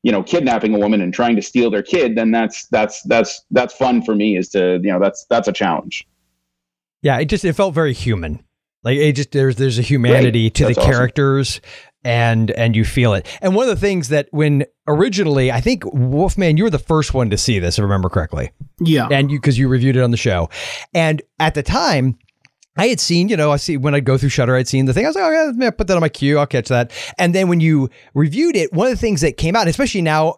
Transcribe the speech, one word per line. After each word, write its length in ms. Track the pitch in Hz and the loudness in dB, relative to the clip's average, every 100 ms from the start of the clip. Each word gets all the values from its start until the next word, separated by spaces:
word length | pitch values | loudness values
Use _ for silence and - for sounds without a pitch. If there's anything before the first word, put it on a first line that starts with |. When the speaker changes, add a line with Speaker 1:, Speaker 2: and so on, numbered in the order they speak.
Speaker 1:
you 100 | 120 | 0
know, 100 | 104 | -2
kidnapping 500 | 92 170 131 113 107 107 | 0 -2 0 0 0 0
a 20 | |
woman 220 | 104 107 | 2 0
and 120 | 90 | -2
trying 220 | 92 120 110 | -2 0 0
to 60 | |
steal 280 | - 123 117 | 0 0 0
their 140 | 101 | 0
kid, 320 | - 180 127 110 | -2 0 0 0
then 160 | 113 | 0
that's, 360 | 117 110 - - | 0 -2 -6 -4
that's, 340 | 117 107 - | -2 -2 -6
that's, 380 | - 117 110 - _ | -2 0 0 -4 _
that's 220 | 127 123 | -2 -2
fun 280 | - 127 120 | -2 0 0
for 120 | 110 104 | 0 0
me, 220 | 107 95 | 0 0
is 100 | 90 | -2
to, 300 | 98 92 90 | 0 0 0
you 100 | 98 | 0
know, 80 | 90 | 0
that's, 260 | 98 - - | 0 -2 -2
that's 200 | 117 101 | -2 0
a 20 | |
challenge. 520 | - 95 80 - - - _ _ _ _ _ _ _ _ _ | -2 -2 -2 -6 -14 -16 _ _ _ _ _ _ _ _ _
Speaker 2:
Yeah, 160 | 147 127 | -2 0
it 60 | 147 | 0
just, 180 | 208 180 | -2 -2
it 80 | |
felt 200 | 151 196 | 0 0
very 200 | 151 156 | 2 -2
human. 500 | 123 120 104 82 76 _ _ _ _ | -2 -2 -4 -4 -10 _ _ _ _
Like, 140 | 117 139 | -4 2
it 160 | 151 | 2
just, 180 | 135 143 | 0 -2
there's, 240 | 143 135 117 | 0 0 0
there's 220 | 135 117 | 0 0
a 20 | |
humanity 640 | 120 143 120 123 123 117 113 | 0 2 4 4 4 2 0
Speaker 1:
Right. 80 | - | 2
Speaker 2:
to 80 | |
the 40 | 147 | 2
Speaker 1:
That's 80 | 120 | 2
awesome. 120 | - | 2
Speaker 2:
characters, 680 | 123 123 147 139 135 127 - - - - _ | 2 0 0 0 0 -2 -6 -14 -20 -20 _
and, 480 | 123 117 117 113 110 | -4 0 2 2 0
and 240 | - 117 110 | 0 0 2
you 100 | 110 | 2
feel 280 | - 120 | 2 2
it. 120 | 98 - - | 0 -4 -4
And 140 | 190 190 | 0 2
one 120 | 254 | 0
of 80 | 196 | 0
the 40 | |
things 280 | 202 185 127 | 0 -2 -2
that 180 | 147 143 | -4 -4
when 340 | 151 151 143 151 _ - | 0 2 2 -2 _ -4
originally, 640 | 151 226 190 165 139 127 | 0 0 0 0 2 0
I 80 | 120 | 0
think, 220 | 123 233 107 | -2 -2 -4
Wolfman, 640 | 139 123 143 185 196 180 156 | -2 0 0 0 0 2 2
you 60 | |
were 60 | 220 | 2
the 100 | 143 | -2
first 340 | - 156 143 | 0 -2 0
one 160 | 131 117 | -2 -2
to 80 | 101 | -2
see 220 | - 107 | -2 0
this, 180 | 87 90 | -2 -2
if 40 | |
I 20 | |
remember 260 | 101 98 92 | 0 0 0
correctly. 420 | - 80 78 64 _ - _ | -2 -4 -8 -8 _ -20 _
Speaker 3:
Yeah. 260 | 165 151 117 | 0 0 2
Speaker 2:
And 180 | 139 139 | 0 0
you, 80 | 143 | 0
'cause 180 | 143 123 | 0 2
you 100 | 135 | 2
reviewed 280 | 127 131 127 | 2 2 2
it 40 | |
on 100 | 123 | 2
the 60 | 117 | 0
show. 320 | 123 90 85 - - - - | 0 -2 -4 -8 -12 -14 -6
And 280 | 170 160 156 - _ | -2 0 -2 -8 _
at 160 | 160 156 | -2 0
the 80 | |
time, 540 | 139 214 320 156 131 117 _ _ _ _ _ - | -2 0 0 0 0 -2 _ _ _ _ _ -2
I 100 | 220 | 0
had 120 | 226 | 0
seen, 260 | - 170 190 | 0 0 2
you 80 | 202 | 2
know, 160 | 151 | 2
I 60 | 143 | 0
see, 180 | - 143 | -2 -2
when 180 | 139 143 | 0 0
I'd 100 | 131 | 2
go 120 | 131 | 2
through 120 | 139 | 0
Shudder, 260 | 139 120 127 | 0 2 2
I'd 120 | 123 | 0
seen 160 | 135 131 | 0 2
the 80 | |
thing. 120 | 127 277 | 0 0
I 40 | |
was 60 | 381 | 0
like, 100 | 349 | 0
"Oh, 60 | |
yeah, 200 | 320 311 240 | 2 0 0
yeah, 140 | 247 | -2
put 160 | - 180 | -2 0
that 80 | 180 | 0
on 40 | |
my 60 | 160 | 0
queue. 280 | - 139 147 | -2 0 2
I'll 60 | 143 | 0
catch 220 | 131 113 | -2 0
that." 220 | 123 120 - - - | -2 -2 -8 -14 -2
And 180 | 180 180 | 0 2
then 140 | 185 | 2
when 100 | 175 | 2
you 300 | 160 151 135 - - | 4 2 0 -6 -6
reviewed 420 | 139 151 185 339 226 | -2 0 0 0 0
it, 160 | 156 | -2
one 160 | 165 247 | 0 0
of 40 | |
the 40 | 208 | 0
things 200 | 226 180 | -2 0
that 140 | 151 - | -2 -2
came 200 | 160 220 | -2 0
out, 120 | 180 | 0
especially 340 | - 277 202 | 0 -2 0
now 340 | 165 156 156 | 0 0 0